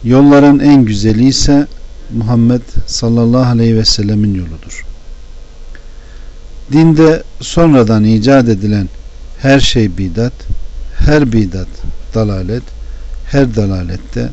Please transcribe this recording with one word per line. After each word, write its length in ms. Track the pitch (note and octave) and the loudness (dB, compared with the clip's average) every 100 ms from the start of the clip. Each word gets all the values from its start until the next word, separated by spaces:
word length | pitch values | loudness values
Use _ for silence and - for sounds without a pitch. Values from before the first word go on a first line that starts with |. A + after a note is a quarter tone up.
yolların 540 | A#2 C3 C#3+ C#3+ C#3+ C#3+ | 2 4 6 6 6 4
en 260 | C#3 C#3 | 6 4
güzeli 400 | A2+ G2+ A2 G#2 | 4 2 0 2
ise 420 | B2+ C3+ - C#3+ D3 - - - - A#2 | 2 2 2 2 0 -8 -16 -16 -10 -6
Muhammed 440 | A2 A#2 A#2 B2 - - - | -2 2 2 0 0 -2 -2
sallallahu 640 | - A#2 A#2 A#2 B2+ B2+ | -4 -2 0 2 2 2
aleyhi 260 | A#2+ A#2 A2 | 2 2 2
ve 80 | |
sellemin 500 | A2 - G#2 G#2+ G#2 | 0 0 -2 -2 -2
yoludur. 520 | F#2+ E2+ E2 - - - - - - - - - - - - - - - - - - - - - | -2 -8 -12 -14 -14 -14 -14 -16 -16 -16 -18 -18 -18 -18 -18 -18 -20 -18 -18 -18 -18 -18 -18 -2
Dinde 500 | C#3 E3 D#3 D#3+ D#3+ - - | 4 4 6 4 2 -4 -12
sonradan 640 | - - E3+ C#3 G#2+ A2 | -6 2 4 4 4 2
icat 440 | G#2+ A2+ A2+ C#3 A#2+ | 2 2 4 4 4
edilen 400 | G#2 G#2 G#2 F#2 - - - - - | 0 0 -2 -4 -10 -18 -18 -18 -6
her 220 | C3+ C3+ | 2 4
şey 380 | - B2+ G#2 F2 | 4 2 0 -2
bidat, 340 | F#2 E2+ A#2+ - - - - - - - | -6 -2 -4 -6 -6 -4 -4 -10 -10 0
her 340 | - D3+ C3+ | 4 4 2
bidat 360 | A2 G2+ F#2 F#2 - - - - | 0 0 -4 -10 -8 -8 -8 -6
dalalet, 480 | A2+ G#2+ F#2+ F2+ A#2 - - - - - - - | -2 -2 -2 -4 -6 -8 -14 -12 -12 -12 -10 -4
her 260 | C#3 C3+ A2 | 0 0 0
dalalette 720 | G2+ F#2+ F2 F2+ - A#2+ A#2+ | -2 -2 -6 -8 -8 -8 -8